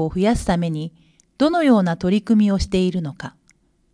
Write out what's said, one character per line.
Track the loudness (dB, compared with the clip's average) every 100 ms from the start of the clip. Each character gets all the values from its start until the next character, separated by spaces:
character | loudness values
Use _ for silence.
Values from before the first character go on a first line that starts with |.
を | -2
増 | 0
や | 0 0
す | 0
た | -2
め | -2
に、 | -4 -8 _ _ _ _ -2
ど | 0
の | 2
よ | 4 4
う |
な | 2 -2
取 | 0 -2
り |
組 | 2 2 2
み |
を | 0
し | 0
て | 0
い | 0
る | -2
の | -6 -10
か。 | -14 _ _ _ _ _ _